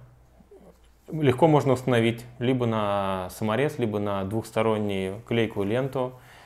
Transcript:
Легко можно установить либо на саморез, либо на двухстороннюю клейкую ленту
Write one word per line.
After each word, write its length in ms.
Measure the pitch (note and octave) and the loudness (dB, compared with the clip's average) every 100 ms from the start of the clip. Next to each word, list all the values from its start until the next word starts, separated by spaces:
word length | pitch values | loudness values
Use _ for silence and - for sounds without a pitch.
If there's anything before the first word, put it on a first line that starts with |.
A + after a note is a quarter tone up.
| - - _ _ _ - - - - _ - | -20 -20 _ _ _ -20 -20 -20 -20 _ -10
Легко 400 | D#3+ D3 B2+ E3 | 0 2 4 6
можно 260 | D3 C3 | 6 4
установить 520 | B2+ C3 A#2+ A#2 A#2 - - | 2 2 2 2 0 -8 -4
либо 260 | B2 C3 A#2 | 0 0 0
на 640 | A2 G#2 G2+ G2 F#2+ F2+ | 0 0 0 0 -2 -6
саморез, 480 | - A2 A2+ D3 D3+ | -4 -2 0 0 -2
либо 220 | A#2 G#2 | -2 -2
на 240 | G#2 G2 | -2 -2
двухстороннюю 960 | F#2+ A2 A2 A2 A2 G#2+ G#2 G2 F#2+ G2+ - | -2 -4 -4 -2 0 0 -2 -2 -4 -6 -4
клейкую 400 | A#2 A2 G2+ G2 | -2 0 -2 -2
ленту 460 | A#2+ C3+ C3 B2+ B2+ - - | -2 -2 -4 -6 -8 -20 -20